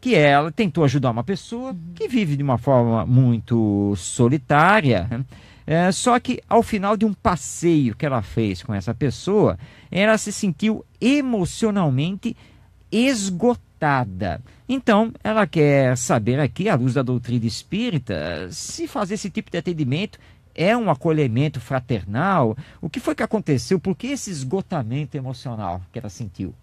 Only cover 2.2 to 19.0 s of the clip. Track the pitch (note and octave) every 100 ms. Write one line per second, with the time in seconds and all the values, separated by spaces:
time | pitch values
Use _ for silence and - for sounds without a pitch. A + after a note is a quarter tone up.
2.2 | F#3 C#3+ C#3+ A#2+ - C3 A#2+ A2+ F2 B2+
3.2 | B2+ A#2 - A#2 G#2+ G2+ G2+ G2+ - -
4.2 | A#2+ D3 - D3 E3 G#3+ D3+ G#2+ F2+ B2
5.2 | C3 - - - - D#3+ F3+ F#3+ - A#3+
6.2 | - B3 - A3+ A3+ A3 G3 G#3+ A3 G3
7.2 | A3+ F3 - - E3+ E3 B2+ G2+ D3+ C3
8.2 | G2+ - A2+ F#2 - G2+ G2 A#2+ C#3+ -
9.2 | - G#3 C#3+ F2 - - - E3+ G#3 A3
10.2 | - G3+ G3+ E3 G#3+ G#3+ - _ A3+ C#4+
11.2 | C4+ A3+ E3+ - A3+ G3+ E3 B2+ D#3 G3
12.2 | A#3 - - - _ _ _ G#3+ B3+ B3+
13.2 | G3 F3+ A3+ A#3+ - _ D3+ C#3 A2 F#2
14.2 | F#2+ D2+ - - _ C4 - G3+ A3+ -
15.2 | - A3 F#3+ E3+ D3 C#3 C3 B2+ - C#3
16.2 | G#2 C3 D3 - F#3+ D#3+ B2+ B2 B2 B2
17.2 | A#2 A#2+ A2+ G#2+ - F#3+ A#3+ D#3+ - F2
18.2 | D2+ D#2+ F2+ D#3+ - - E4 C4+